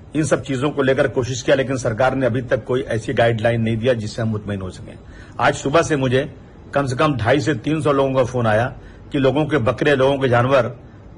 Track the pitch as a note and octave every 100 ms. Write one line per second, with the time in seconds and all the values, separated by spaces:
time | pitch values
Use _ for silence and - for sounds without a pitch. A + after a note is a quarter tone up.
0 | - D3 D3+ D#3 - B2+ D3 C#3 C3 C3
1 | G#2+ B2+ A#2+ B2+ - C3+ B2+ B2+ B2 G#2+
2 | C3 C3 B2 B2+ A#2+ A#2 - B2+ - A2
3 | - B2 A#2 A2+ A#2 A#2 A2+ A2 B2+ A#2
4 | G#2+ - A2 G#2+ G2+ G2+ F#2 - - -
5 | - - - - C3 - C#3 E3 D#3 C#3+
6 | C3 B2+ D3+ - - - - C#3 C3+ A#2+
7 | D#3 B2 A2+ C#3+ D#3 A#2+ D3 D#3 D3+ C#3
8 | C3+ C3 A#2+ B2 A2+ G#2+ C3 - - -
9 | - C#3+ C3 C#3 D3+ D3 A#2 A#2 D3+ C3
10 | C3+ C3+ C3 A#2+ B2+ C3+ A#2 - - -
11 | -